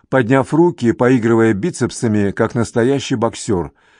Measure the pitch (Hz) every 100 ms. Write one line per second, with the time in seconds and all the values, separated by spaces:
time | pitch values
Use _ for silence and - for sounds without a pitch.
0 | _ 131 110 135 123 151 175 - 117 110
1 | 123 131 110 113 113 101 175 - 117 -
2 | 120 107 98 90 113 117 110 123 117 139
3 | - 135 113 - - 98 76 - _ _